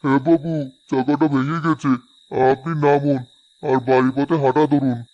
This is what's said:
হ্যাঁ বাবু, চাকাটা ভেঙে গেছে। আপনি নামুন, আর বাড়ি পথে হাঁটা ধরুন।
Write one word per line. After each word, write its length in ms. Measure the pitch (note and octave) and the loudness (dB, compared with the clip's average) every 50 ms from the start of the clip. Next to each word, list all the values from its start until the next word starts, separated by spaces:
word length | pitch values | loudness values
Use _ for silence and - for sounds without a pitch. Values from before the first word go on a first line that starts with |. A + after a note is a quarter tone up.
| - | 0
হ্যাঁ 160 | C#3+ C3+ C#3 | 0 0 0
বাবু, 340 | C3 D#3 E3+ E3 C#3+ E3+ E3 D#3 C#3+ C3 - _ _ | 2 2 0 0 0 -2 -4 -4 -6 -8 -12 _ _
চাকাটা 400 | _ - C3+ B2+ B2+ D3 C#3+ E3 | _ -4 -4 0 0 0 0 0
ভেঙে 300 | D#3 C#3+ C3+ C3 C#3 D#3+ E3+ | 0 0 0 -2 -2 -4 -4
গেছে। 320 | D3+ E3 D#3 C3 - C#3+ C3 B2 - _ _ _ _ _ - - B2+ C3 | -2 -2 -2 -2 0 -2 -2 -2 -2 _ _ _ _ _ -4 0 2 2
আপনি 200 | C3+ C3+ C3 D#3+ E3 | 2 0 -2 -6 -6
নামুন, 440 | D#3 D3 C#3+ C#3+ C#3+ C#3 C#3+ C#3+ C3+ B2 - _ _ _ _ _ _ - | 0 2 2 2 2 2 0 -2 -2 -4 -10 _ _ _ _ _ _ -4
আর 140 | D3 C3 C3 | -2 -2 -2
বাড়ি 300 | A#2+ A#2+ C3 B2+ B2+ C3 | 0 2 2 2 2 2
পথে 240 | C3 C#3 C#3+ C#3+ E3 | 0 -2 -2 -2 -2
হাঁটা 280 | D#3+ C#3 C3+ C3 D3 D#3 | 0 0 0 2 2 2
ধরুন। 320 | D3 D3 C#3+ C#3 C3+ B2 A#2 A#2+ _ | 2 2 0 0 0 -2 -4 -8 _